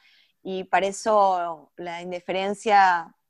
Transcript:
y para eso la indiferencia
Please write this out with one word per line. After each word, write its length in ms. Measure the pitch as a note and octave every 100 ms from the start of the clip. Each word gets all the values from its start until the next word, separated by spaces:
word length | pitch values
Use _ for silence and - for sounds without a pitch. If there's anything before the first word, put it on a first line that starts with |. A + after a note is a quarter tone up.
| _ _ _ _
y 220 | F#3+ F#3
para 220 | F#3 F3+ G3
eso 840 | G3 A3+ G#3+ G3 F3+ E3+ D#3 - -
la 260 | F3 E3+
indiferencia 1120 | F3+ F3 - F#3 G3 G#3 A3+ G3+ F#3+ F3 E3 _